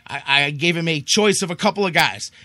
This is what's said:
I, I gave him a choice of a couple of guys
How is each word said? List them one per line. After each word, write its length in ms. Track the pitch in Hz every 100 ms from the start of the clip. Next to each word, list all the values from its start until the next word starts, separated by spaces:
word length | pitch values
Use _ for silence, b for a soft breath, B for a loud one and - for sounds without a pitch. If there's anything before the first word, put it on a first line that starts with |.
| -
I, 160 | 139 -
I 240 | 139 143
gave 260 | 147 170 170
him 120 | 165
a 140 | 156
choice 380 | - - 208 196
of 80 | 175
a 60 | 175
couple 280 | 214 190
of 80 | 190
guys 380 | 165 143 98 - B